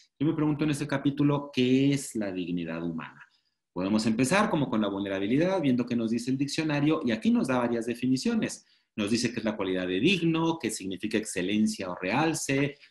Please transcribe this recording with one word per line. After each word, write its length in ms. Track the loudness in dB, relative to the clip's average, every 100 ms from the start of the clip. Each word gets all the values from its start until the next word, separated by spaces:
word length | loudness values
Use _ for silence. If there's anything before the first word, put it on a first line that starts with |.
| -16 -2
Yo 80 | -2
me 80 | 2
pregunto 300 | 0 0 0
en 40 |
este 160 | -2 -2
capítulo, 640 | -2 0 2 2 2 -2
¿qué 400 | 0 4 6 4
es 220 | 2 -2
la 180 | -6 -4
dignidad 520 | -4 -4 -4 -4 -4
humana? 400 | -4 -6 -10 -14 -20 _ _ _ _
Podemos 320 | -4 0 2 2
empezar 460 | 2 4 4 4
como 180 | 2 0
con 120 | 0
la 60 | 0
vulnerabilidad, 720 | -2 -2 -2 0 2 2 2
viendo 220 | 2 0 0
qué 80 | -2
nos 160 | 0
dice 180 | -2 -2
el 80 | -2
diccionario, 640 | -2 -4 -2 0 2 2
y 60 | 0
aquí 220 | 0 2
nos 160 | 2 2
da 100 | 0
varias 300 | 0 0 -2
definiciones. 800 | -2 0 0 0 0 -2 -6 _ _ _ -4
Nos 160 | 0
dice 200 | 2 0
que 60 | -2
es 40 | -4
la 100 | -2
cualidad 300 | -2 -2 0
de 140 | 2
digno, 580 | 2 4 2 2 0 0
que 140 | -4
significa 480 | -6 -8 -6 -2 -2
excelencia 680 | -2 -4 0 2 0 0 -6
o 60 |
realce, 880 | -6 -2 0 0 -2 0 0 0 -4 -14